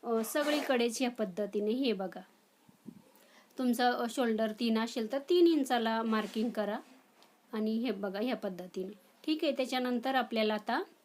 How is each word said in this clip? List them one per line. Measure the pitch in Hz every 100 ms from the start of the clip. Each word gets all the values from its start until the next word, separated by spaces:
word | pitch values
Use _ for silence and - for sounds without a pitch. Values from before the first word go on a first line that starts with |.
अ, | 226 226
सगळीकडेच | 226 302 294 294 277 254 240 226
ह्या | 254
पद्धतीने, | 247 214 180 202 208 208
हे | 240 269
बघा, | 208 190 - 190 _ _ _ _ _ - - - - - - - -
तुमचं, | 254 240 247
अ, | 247 240
शोल्डर | 233 240 220 220 214
तीन | 233 220
असेल | 226 240 220
तर | 269 277
तीन | 359 339
इंचाला | 320 269 247 226 226
मार्किंग | 226 220 208 220 214
करा. | 214 202 226 - - _ _ - _ _
आणि | 220 214 220
हे | 247
बघा, | 196 196 190
ह्या | 247 214
पद्धतीने, | 202 180 180 190 185 214 - _ -
ठीक | 311
आहे. | 320
त्याच्यानंतर | 269 247 254 247 247 254 262
आपल्याला | 233 226 214
आता | 214 202 247 381 _